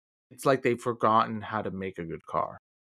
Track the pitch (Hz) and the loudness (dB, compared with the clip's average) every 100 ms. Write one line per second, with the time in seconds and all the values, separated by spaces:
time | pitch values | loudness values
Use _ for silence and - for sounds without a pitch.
0 | - _ _ - 143 135 127 120 123 117 | 0 _ _ -2 2 2 2 0 -2 0
1 | 113 110 117 110 104 110 101 92 95 90 | 4 4 4 -2 -6 -4 -4 -6 -6 -8
2 | 82 78 - 80 - - _ _ _ _ | -8 -10 -6 -4 -4 -8 _ _ _ _